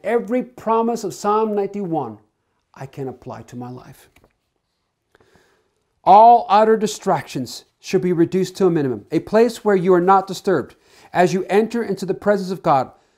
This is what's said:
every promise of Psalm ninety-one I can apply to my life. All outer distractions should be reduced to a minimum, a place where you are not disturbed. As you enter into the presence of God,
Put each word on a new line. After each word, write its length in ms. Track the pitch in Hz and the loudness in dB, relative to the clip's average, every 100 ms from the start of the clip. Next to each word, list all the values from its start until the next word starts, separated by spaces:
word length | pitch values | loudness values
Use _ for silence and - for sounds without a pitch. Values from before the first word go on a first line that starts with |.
every 400 | 185 233 196 254 | -4 -4 -2 -4
promise 600 | 240 - 214 226 226 233 | -6 -10 -4 -2 -2 -4
of 100 | 190 | -8
Psalm 400 | - 208 214 220 | -8 -4 -2 -2
ninety-one 680 | 208 196 202 185 160 120 104 _ _ _ _ _ | -4 -6 -6 -6 -6 -6 -14 _ _ _ _ _
I 120 | - 139 | -18 -16
can 240 | - 135 | -12 -12
apply 320 | 120 127 113 | -12 -16 -18
to 140 | 113 123 | -16 -16
my 120 | 123 | -16
life. 400 | 123 - 135 _ _ _ _ _ _ _ _ _ _ _ _ _ _ _ _ _ _ _ _ | -16 -20 -20 _ _ _ _ _ _ _ _ _ _ _ _ _ _ _ _ _ _ _ _
All 420 | 165 196 226 240 - | 6 8 8 6 4
outer 280 | 202 220 220 | 2 4 2
distractions 880 | 214 - 190 156 - 147 123 - _ _ | -2 -6 -4 -4 -4 -10 -10 -12 _ _
should 220 | - 185 | -4 -2
be 120 | 180 | 0
reduced 420 | 165 165 185 185 - | 0 0 0 -4 0
to 100 | 185 | 0
a 60 | |
minimum, 340 | 165 139 110 - | 2 -2 -4 -4
a 80 | 160 | -6
place 440 | - 214 240 240 | 0 2 2 0
where 120 | 208 196 | 0 0
you 180 | 180 | 2
are 80 | 180 | 2
not 240 | 175 196 185 | 4 2 2
disturbed. 500 | 175 - 165 - _ _ _ _ | -6 -2 -2 -4 _ _ _ _
As 220 | 165 180 | 0 0
you 120 | 185 - | 0 -2
enter 380 | 190 220 233 | 0 0 -4
into 220 | 208 190 180 | -6 -6 -6
the 80 | |
presence 360 | 185 202 202 185 | -4 -2 -2 -2
of 140 | 190 | -6
God, 280 | 175 139 120 _ _ | 0 0 -2 _ _